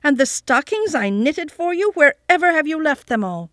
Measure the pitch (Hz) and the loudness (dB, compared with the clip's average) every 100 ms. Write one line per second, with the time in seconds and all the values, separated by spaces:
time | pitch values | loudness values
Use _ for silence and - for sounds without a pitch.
0 | 294 269 262 - - 254 - 427 427 302 | 0 2 2 0 0 0 0 -4 -2 -2
1 | 202 202 240 302 320 - 339 349 415 381 | -2 0 0 -2 -8 -6 -4 -2 -2 4
2 | 294 - _ 359 349 330 294 320 311 277 | 2 2 _ 2 2 2 0 -2 -2 -2
3 | - 233 196 175 170 | -4 -4 -4 -6 -12